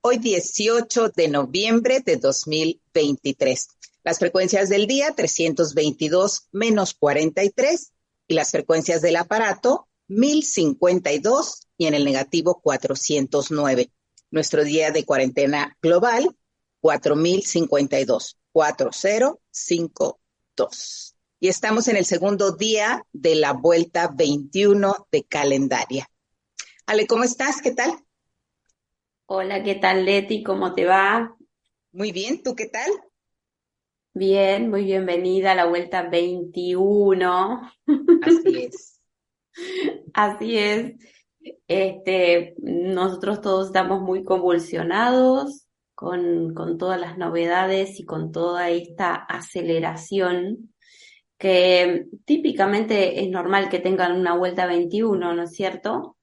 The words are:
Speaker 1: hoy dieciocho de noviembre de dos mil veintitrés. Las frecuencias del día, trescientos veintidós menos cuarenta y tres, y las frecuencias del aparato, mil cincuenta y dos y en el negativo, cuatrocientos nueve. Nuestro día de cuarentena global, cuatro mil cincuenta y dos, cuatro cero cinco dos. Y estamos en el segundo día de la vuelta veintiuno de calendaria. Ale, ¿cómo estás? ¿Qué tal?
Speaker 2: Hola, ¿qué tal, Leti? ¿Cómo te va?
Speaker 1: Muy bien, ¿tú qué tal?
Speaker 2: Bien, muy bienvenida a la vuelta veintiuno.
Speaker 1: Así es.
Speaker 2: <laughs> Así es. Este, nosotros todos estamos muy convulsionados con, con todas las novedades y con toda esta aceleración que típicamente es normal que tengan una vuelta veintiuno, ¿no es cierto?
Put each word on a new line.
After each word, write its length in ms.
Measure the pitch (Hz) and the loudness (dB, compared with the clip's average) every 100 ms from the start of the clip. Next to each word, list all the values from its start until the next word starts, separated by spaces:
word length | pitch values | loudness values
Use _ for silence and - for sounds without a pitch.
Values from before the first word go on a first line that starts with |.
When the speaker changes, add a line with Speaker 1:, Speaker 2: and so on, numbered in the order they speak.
Speaker 1:
hoy 160 | 240 247 | 2 0
dieciocho 880 | 233 185 - - 214 233 233 240 226 | 2 -2 -2 -2 0 0 0 0 0
de 200 | - 160 | 2 0
noviembre 720 | 143 127 185 220 226 240 262 | 0 -2 -2 2 2 2 0
de 180 | 262 147 | 0 0
dos 280 | 139 139 - | 0 -2 -4
mil 360 | 156 160 - _ | -2 -2 -4 _
veintitrés. 760 | 170 147 135 143 135 135 127 - _ - _ | 0 0 0 -4 -2 0 -2 -6 _ -20 _
Las 160 | - 170 | -6 -2
frecuencias 500 | 175 185 185 202 196 | 0 0 0 0 2
del 180 | 202 208 | 2 2
día, 280 | 269 294 302 | 0 0 -2
trescientos 560 | 165 - 165 160 156 | -4 0 -2 0 0
veintidós 760 | 147 151 131 156 175 202 - _ | 2 0 -2 0 2 0 -2 _
menos 400 | 196 226 214 190 | -4 0 2 0
cuarenta 500 | - 147 143 160 185 | 0 0 2 0 0
y 60 | 202 | -2
tres, 460 | - 269 339 - _ _ _ _ | 2 0 0 -4 _ _ _ _
y 60 | |
las 160 | 160 151 | -2 0
frecuencias 500 | 156 147 160 156 165 | -4 0 0 0 0
del 160 | 170 202 | 2 0
aparato, 720 | - 214 220 190 240 294 _ _ _ | 0 0 0 0 0 0 _ _ _
mil 340 | 202 277 302 | 0 2 2
cincuenta 680 | 294 - 160 135 180 180 156 | 0 0 0 2 2 2 0
y 100 | 147 | -2
dos 480 | 214 269 - - _ _ | 2 0 0 -10 _ _
y 80 | 160 | 0
en 80 | |
el 100 | 147 | 0
negativo, 560 | 143 135 139 170 165 175 | 0 0 -2 0 0 0
cuatrocientos 920 | 156 131 - 135 - 147 135 143 135 | 0 -2 -4 -4 -2 -2 0 -2 -2
nueve. 420 | 151 143 127 123 _ _ _ _ | -2 0 0 -2 _ _ _ _
Nuestro 320 | 156 151 156 | -4 0 0
día 280 | 147 156 156 | 2 2 2
de 160 | 156 - | 0 0
cuarentena 720 | 139 131 127 139 147 143 _ | 0 0 2 0 0 -4 _
global, 560 | 165 175 240 233 339 - _ _ _ _ | 2 4 4 2 0 -4 _ _ _ _
cuatro 360 | 160 147 156 147 | 0 2 0 2
mil 280 | 170 190 | 2 0
cincuenta 540 | 196 170 160 143 139 135 | 0 -2 0 0 2 0
y 60 | |
dos, 340 | 135 110 - - _ | 0 -2 -4 -18 _
cuatro 380 | 160 151 - 131 | 2 2 0 -4
cero 480 | - 196 214 262 339 _ | -2 -2 2 0 -2 _
cinco 720 | - - 170 165 - - - _ _ _ | -14 -4 -2 -2 -2 -4 -4 _ _ _
dos. 580 | - - - - - - _ _ _ | -4 -4 -4 -14 -14 -18 _ _ _
Y 80 | 180 | -2
estamos 400 | 180 214 220 233 | 0 0 0 2
en 80 | 208 | 0
el 100 | 180 | 0
segundo 460 | 170 196 196 196 | 0 0 0 -2
día 520 | 160 220 214 208 247 - | -2 -2 0 0 -2 -8
de 220 | 156 160 | -2 2
la 180 | 156 143 | 2 2
vuelta 560 | 131 156 170 170 175 170 | 2 4 4 2 -2 -4
veintiuno 1000 | 139 151 143 139 190 202 202 196 196 _ | 0 0 0 -2 2 4 6 4 -2 _
de 120 | 151 | -2
calendaria. 840 | - 151 143 135 135 123 110 131 - _ _ _ _ - - _ - | -2 -2 0 2 0 -2 -2 -8 -10 _ _ _ _ -20 -20 _ -2
Ale, 200 | 214 208 | 0 2
¿cómo 160 | 226 | 2
estás? 360 | 240 - 262 285 | 0 0 -4 -2
¿Qué 120 | 262 | -2
tal? 200 | 254 269 - _ _ _ _ _ _ _ _ _ _ _ _ _ | 0 -2 -4 _ _ _ _ _ _ _ _ _ _ _ _ _
Speaker 2:
Hola, 360 | 190 190 196 | -6 -4 -4
¿qué 120 | 202 | -4
tal, 320 | 190 190 190 185 | 0 2 2 2
Leti? 360 | 202 196 214 | 2 0 -6
¿Cómo 320 | 202 190 185 | -4 -2 -2
te 120 | 185 180 | 0 2
va? 500 | 190 196 226 226 - _ _ _ _ _ | 4 4 0 -2 -12 _ _ _ _ _
Speaker 1:
Muy 200 | 175 208 | -8 -6
bien, 300 | 185 214 320 | -6 -6 -6
¿tú 120 | - | -6
qué 140 | 247 220 | -6 -8
tal? 220 | 226 285 403 _ _ _ _ _ _ _ _ _ _ _ | -6 -4 -6 _ _ _ _ _ _ _ _ _ _ _
Speaker 2:
Bien, 560 | 185 190 196 196 202 233 | -4 2 4 4 2 0
muy 140 | 202 | -2
bienvenida 680 | 196 190 185 175 185 190 190 | 0 -2 0 -2 0 0 2
a 20 | |
la 120 | 185 170 | 2 2
vuelta 420 | 175 175 185 170 | 0 -2 -6 -2
veintiuno. 1600 | 170 175 180 175 180 180 180 196 208 196 190 180 180 190 247 - _ - 277 - 339 | -2 -2 -4 -8 -8 -4 0 2 4 4 2 2 0 -2 -4 -10 _ -2 0 4 4
Speaker 1:
Así 400 | - 339 381 339 | 6 4 4 -2
es. 380 | - - - _ _ _ _ _ _ | -6 -12 -20 _ _ _ _ _ _
Speaker 2:
<laughs> 640 | 339 359 370 302 - 160 | -16 -10 -6 -6 -6 -6
Así 420 | 196 269 - 220 226 | 0 0 -2 -4 -2
es. 380 | 208 214 247 - _ _ _ _ - - - | 0 -2 -6 -14 _ _ _ _ -20 -20 -4
Este, 840 | 175 190 185 - 185 175 170 170 - | 0 0 -4 -2 2 4 4 0 -12
nosotros 840 | 170 170 180 185 190 185 196 208 | -6 -4 -2 0 -2 -2 -4 -4
todos 240 | 208 190 190 | -2 -2 0
estamos 340 | 190 180 190 | 0 0 -2
muy 240 | 190 185 | -2 -4
convulsionados 1400 | - 185 180 170 165 160 165 190 240 254 254 262 285 285 _ _ _ | 0 0 2 0 -2 -6 -2 0 2 4 4 4 -2 -10 _ _ _
con, 600 | - 170 180 175 170 165 | -12 -8 -4 -2 -2 -2
con 240 | 160 165 170 | -6 -6 -4
todas 200 | 180 185 | -2 -4
las 200 | 170 175 | -6 -8
novedades 840 | 170 165 170 180 190 190 196 196 | -4 -2 0 0 2 0 -2 -8
y 60 | 165 | -10
con 260 | 160 160 | -8 -8
toda 380 | 165 175 175 175 | -4 -4 -2 -2
esta 440 | 170 170 - 180 | -2 -6 -4 -4
aceleración 1600 | 175 - 175 - 185 165 165 160 160 - 196 180 180 185 233 226 _ _ _ - _ _ _ | -4 -8 -12 -8 -8 -2 -2 -2 -8 -6 -2 0 -2 -4 -10 -14 _ _ _ -20 _ _ _
que 680 | 190 185 180 180 180 175 - - | 2 4 6 4 4 0 -6 -18
típicamente 960 | - 311 - - 196 202 220 208 180 - | -2 0 0 0 0 0 0 2 2 0
es 80 | 196 | -4
normal 400 | 185 175 196 190 | -4 0 0 0
que 120 | 180 | -2
tengan 320 | 180 190 180 | -2 0 0
una 220 | 175 180 175 | 0 0 0
vuelta 300 | 180 180 180 | -2 -2 -2
veintiuno, 680 | 175 170 202 226 190 175 | 0 -2 0 0 0 -2
¿no 80 | 170 | -4
es 80 | 170 | -6
cierto? 640 | - 185 - 208 240 - _ | -6 -6 -6 -6 -6 -8 _